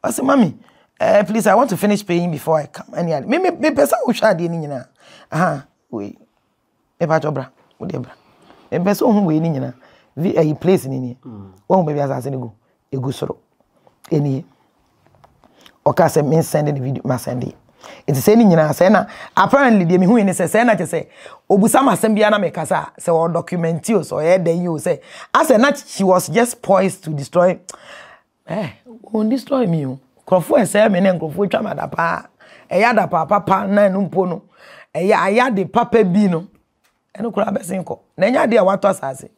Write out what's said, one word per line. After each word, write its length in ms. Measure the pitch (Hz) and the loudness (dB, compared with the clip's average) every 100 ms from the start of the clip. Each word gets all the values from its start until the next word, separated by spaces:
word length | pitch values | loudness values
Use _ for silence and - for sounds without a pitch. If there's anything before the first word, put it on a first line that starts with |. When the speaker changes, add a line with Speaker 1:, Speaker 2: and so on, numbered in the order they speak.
Speaker 1:
I 80 | 269 | -6
say, 120 | 233 | -4
"Mommy, 340 | 262 277 185 - _ _ _ _ | 0 2 2 -2 _ _ _ _
eh, 240 | - 196 | 2 2
please, 240 | 180 226 214 | 2 0 2
I 80 | |
want 160 | 196 262 | 2 2
to 60 | 185 | 0
finish 280 | 208 202 | 0 -2
paying 260 | - 170 175 | 0 -2 -2
before 280 | 147 - 156 | -4 -2 -2
I 80 | 143 | -2
come." 200 | - - 147 | -14 -12 -6
Any 160 | 170 | -4
other? 140 | 151 127 | -4 -2
Me, 120 | 302 | 0
me, 120 | 370 | 0
me, 200 | - 302 | -2 -2
person 280 | 254 277 659 | 0 0 0
who 80 | 262 | -2
shall 220 | - 220 | 0 0
do 100 | 175 | 0
anything. 280 | 170 170 147 135 - _ _ - _ | -4 -6 -8 -10 -12 _ _ -20 _
Aha, 360 | - 180 147 - _ _ | -2 -2 -4 -12 _ _
we. 280 | 113 101 - _ _ _ _ _ _ _ _ | -12 -12 -16 _ _ _ _ _ _ _ _
Me 80 | 165 | -2
pa 140 | 160 | 0
chobra, 300 | 151 135 131 _ _ _ | 0 -6 -10 _ _ _
we 80 | - | -10
dey 120 | 135 | -10
bra. 140 | 120 - _ _ _ - _ | -12 -18 _ _ _ -20 _
Me 60 | 165 | -2
person 320 | 180 202 - | -2 0 2
who 80 | 208 | 2
we 140 | 190 156 | 2 0
anything. 360 | 165 139 127 - _ _ _ - | 0 -4 -6 -12 _ _ _ -6
Vi, 200 | 175 - | -2 0
eh, 180 | 156 | 0
place 320 | 151 170 185 135 | 0 0 0 0
ni 120 | 131 | -8
ni. 180 | 127 120 | -8 -12
Speaker 2:
Mm. 280 | 131 107 98 95 _ | -16 -18 -18 -20 _
Speaker 1:
Oh, 120 | 190 | 0
baby, 160 | 160 147 | 0 -2
as 100 | 139 | -4
I 100 | 131 | -4
say, 100 | 123 | -6
go, 220 | 131 120 - _ _ _ | -8 -10 -16 _ _ _
e 60 | 135 | -8
go 140 | 127 | -6
soro. 260 | - - - _ _ _ _ _ _ - | -6 -8 -10 _ _ _ _ _ _ -6
Any. 340 | 156 143 135 - _ _ _ _ _ _ _ _ _ _ _ - _ - | -4 -2 -4 -8 _ _ _ _ _ _ _ _ _ _ _ -20 _ -4
Okay, 220 | 143 165 | 2 2
say 140 | 160 | 2
me 200 | 143 160 | 2 0
send 240 | - 156 151 | 0 -2 -2
the 40 | |
video, 300 | 143 127 131 | -4 -6 -6
ma 120 | - 123 | -4 -6
send 280 | - 123 | -6 -8
it. 100 | - - _ _ - - - | -8 -12 _ _ -20 -12 -4
Nti 120 | 135 | 0
sɛ 160 | 208 220 | 4 6
ne 80 | |
nyinaa, 260 | 220 165 151 | 6 6 2
sɛ 180 | 151 180 | 2 4
na, 160 | 202 196 - - - | 4 0 -12 -6 0
apparently, 480 | 196 277 269 214 170 | 2 4 4 4 4
deɛ 120 | 180 | 4
mehu 180 | 202 240 | 4 4
yi 60 | |
ne 80 | 196 | 2
sɛ, 120 | 175 170 | 0 0
sɛ 180 | 214 240 | 2 2
na 80 | |
kyɛ 120 | 202 165 | 0 -2
sɛ, 200 | 165 - - - - _ | -6 -8 -20 -20 -20 _
obusa 320 | 175 214 277 | 2 4 4
m 80 | 269 | 2
asɛm 260 | 180 220 214 | 2 0 2
biara 140 | 214 | 2
na 60 | 208 | 2
meka 280 | 180 - 156 | -2 -6 -4
sa, 200 | 170 151 - | -4 -4 -8
sɛ 100 | - | -2
ɔdocument 800 | 165 165 170 - 180 165 165 - | 0 0 -2 -4 -4 -2 -4 -2
o, 60 | 214 | -2
sɛ 140 | 151 - | -2 -4
ɔyɛ 220 | 156 190 | 2 2
dɛn 160 | 170 165 | 2 0
yi 60 | 175 | -2
o, 80 | 156 | -4
sɛ, 240 | - 156 - - - | -4 -6 -8 -20 -4
asɛ 240 | - 320 220 | 0 4 4
na 120 | 277 | 4
she 300 | 285 - - | 0 -10 -2
was 240 | 190 185 175 | 2 2 2
just 320 | 156 240 - | 0 0 -2
poised 420 | - 190 190 - | 0 2 2 -4
to 60 | - | -10
destroy, 480 | 147 139 180 180 170 - - - - - - _ _ - | -8 -4 2 2 0 -10 -20 -20 -20 -20 -20 _ _ -12
eh, 220 | 185 170 - 247 226 | -8 -8 -12 -20 -20
won't 280 | - 220 220 | -6 -2 0
destroy 360 | 262 - 269 214 | -2 -2 -2 0
me 200 | 165 135 | 0 -2
o. 120 | 131 _ _ - | -8 _ _ 0
Nkurɔfoɔ 320 | 185 165 294 | 0 2 2
ɛsɛe 280 | 185 208 214 | 2 2 2
me 100 | 180 | 4
ne 100 | 196 | 2
nkurɔfoɔ 380 | 175 156 156 196 | 0 -4 -4 -2
twa 120 | 220 | -2
me 80 | 214 | -4
ada 180 | 147 - | -8 -8
paa. 380 | - 165 170 - _ - - _ | -4 -4 -4 -10 _ -20 -20 _
Ɛyɛ 140 | 180 226 | 0 2
ada 160 | 220 170 | 2 0
paa 180 | 170 156 | -2 0
papa 400 | 202 - 190 202 | -2 0 -2 2
na 220 | 202 202 | 2 2
ɛno 200 | 190 190 | 2 -2
mpo 200 | 175 180 | 0 -2
no, 140 | 165 _ _ - - - | -4 _ _ -20 -20 -12
ɛyɛ 180 | - 185 | -4 0
ayɛ 320 | 214 185 214 262 | 2 2 2 0
ade 240 | 196 185 | -2 -2
papa 320 | 226 233 233 | -2 0 2
bi 220 | 190 185 202 | 2 2 2
no. 180 | 165 185 _ _ _ _ _ _ | 0 -6 _ _ _ _ _ _
Ɛno 180 | - 233 | -10 -6
koraa 200 | 202 208 | -4 -2
bɛsen 320 | 202 165 185 | -4 -6 -8
kɔ. 140 | 160 - _ - | -8 -12 _ -2
Na 100 | 190 | 0
ɛnyɛ 160 | 269 | 2
ade 100 | 285 233 | 2 2
a 80 | |
wato 240 | 180 190 202 | 2 2 0
asase. 400 | 185 135 131 - | -2 -6 -10 -18